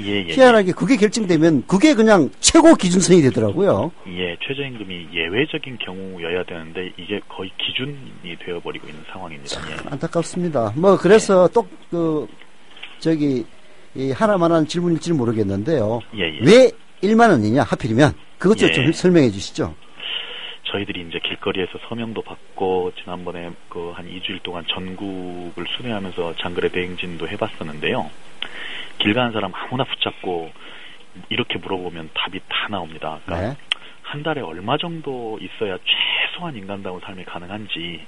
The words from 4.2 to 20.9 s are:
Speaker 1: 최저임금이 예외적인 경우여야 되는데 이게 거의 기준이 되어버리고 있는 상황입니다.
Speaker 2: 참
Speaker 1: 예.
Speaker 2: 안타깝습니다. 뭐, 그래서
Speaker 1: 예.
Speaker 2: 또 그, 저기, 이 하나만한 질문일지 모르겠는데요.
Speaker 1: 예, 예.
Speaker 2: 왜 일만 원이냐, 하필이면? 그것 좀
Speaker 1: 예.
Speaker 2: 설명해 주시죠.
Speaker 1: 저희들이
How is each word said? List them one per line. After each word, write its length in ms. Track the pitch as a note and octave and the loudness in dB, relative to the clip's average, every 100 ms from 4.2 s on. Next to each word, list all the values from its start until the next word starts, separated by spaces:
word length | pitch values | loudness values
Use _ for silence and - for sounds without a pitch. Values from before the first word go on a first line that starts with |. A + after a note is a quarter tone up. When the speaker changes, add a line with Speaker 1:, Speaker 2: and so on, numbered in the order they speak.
| F2+ E2+ | -6 -4
Speaker 1:
최저임금이 680 | - C#3 C#3 A#2+ F#2+ F2+ D#2+ | -6 -6 -8 -10 -10 -12 -8
예외적인 640 | E2+ E2 G#2 D3+ D#3 C3+ A#2+ | -4 -2 0 0 -4 -8 -10
경우여야 680 | - F#2 F#2+ F#2 E2 F2+ | -10 -10 -10 -8 -4 -4
되는데 480 | F2+ F2 D#2+ D#2+ F2+ F2+ | -4 -10 -10 -10 -10 -10
이게 240 | F2 G2+ - | -8 -8 -8
거의 220 | - F#2+ - | -12 -12 -8
기준이 800 | - - C3+ C#3+ A#2+ G2 F2 E2 | -6 -6 -8 -10 -16 -16 -14 -12
되어버리고 500 | - F2 D#2+ D2+ C#2 | -10 -8 -8 -12 -12
있는 160 | D#2 - | -16 -16
상황입니다. 360 | F#2+ F2 D2+ C#2 | -14 -14 -14 -12
Speaker 2:
참 220 | - D#2+ | -10 -10
Speaker 1:
예. 200 | D#2 - | -12 -10
Speaker 2:
안타깝습니다. 840 | C#3 E3 E3+ D#3+ F3+ F3 D3 A2 B2 | -8 -4 -4 -4 -4 -2 0 0 2
뭐, 200 | F#3+ F3+ | 4 4
그래서 500 | F3 G#3+ - F#3 F3 | 6 6 6 6 6
Speaker 1:
예. 20 | |
Speaker 2:
또 160 | - - - - | 4 0 -4 -6
그, 360 | E3+ E3 D3+ A#2 - - - - - - - | -2 0 0 -4 -10 -20 -20 -20 -18 -18 -4
저기, 440 | D#3+ D#3+ D3 B2+ - - - - - | 0 2 2 0 -4 -12 -18 -18 -14
이 180 | B2 C3+ | -6 -4
하나만한 540 | B2+ G#3+ G3 E3 E3 D3+ | 0 2 4 4 4 2
질문일지 460 | E3+ F3 D#3+ E3+ | 0 0 0 0
모르겠는데요. 880 | D#3+ A#2 A2+ G2 G2 A#2 D#3 G#2+ A#2 G#2+ G#2+ | 0 2 2 0 0 0 0 0 -2 -6 -4
Speaker 1:
예, 60 | |
예. 180 | E2 D#2 | -4 2
Speaker 2:
왜 280 | B2+ A#3+ B3+ - - - | 8 10 8 4 -14 -4
일만 280 | F#3+ A3+ A#3 | 2 6 8
원이냐, 320 | C#3+ G#2+ B2+ | 6 4 2
하필이면? 480 | - - A#2+ A2+ C#3+ - - - | 2 0 0 4 4 4 -8 0
그것 180 | F3+ A3 | 2 6
좀 120 | F3 | 4
Speaker 1:
예. 220 | D#3+ - | 4 2
Speaker 2:
설명해 360 | D#3+ F3+ F3 B2+ | 2 4 6 6
주시죠. 460 | G2 - - A2 D#2 - - - - - - - - - | 2 -6 -4 -6 -6 -16 -14 -8 -8 -8 -12 -14 -12 -8
Speaker 1:
저희들이 400 | G2 G2+ | -6 -6